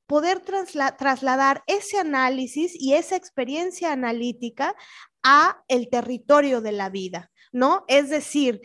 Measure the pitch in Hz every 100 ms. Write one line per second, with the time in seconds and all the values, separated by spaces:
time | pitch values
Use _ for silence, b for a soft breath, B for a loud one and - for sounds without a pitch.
0 | - 294 330 381 359 392 359 302 269 269
1 | 277 262 269 262 277 277 - 403 - 403
2 | 320 269 254 262 247 285 349 - 269 294
3 | 320 370 - - 247 294 359 359 339 269
4 | 247 233 240 233 240 - 302 B B B
5 | B _ 262 285 339 - - 254 233 240
6 | 226 247 - 294 285 247 220 208 190 190
7 | 185 175 170 b b 247 262 381 - 269
8 | 277 302 - 294 262 214